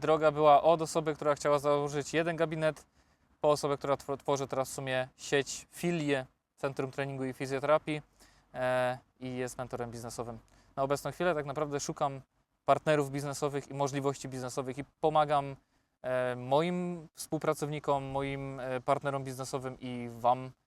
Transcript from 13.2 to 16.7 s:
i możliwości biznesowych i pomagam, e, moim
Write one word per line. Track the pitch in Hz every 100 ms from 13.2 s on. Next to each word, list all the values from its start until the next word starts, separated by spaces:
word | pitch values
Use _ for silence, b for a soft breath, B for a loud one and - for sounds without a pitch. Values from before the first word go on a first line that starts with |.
| 143 135 147 143 -
i |
możliwości | 139 139 139 139 135 135
biznesowych | 127 127 143 131 131
i | 135 _
pomagam, | 160 156 151 147 139 135 _ _ _ _
e, | 127 127 127 123
moim | 127 143 175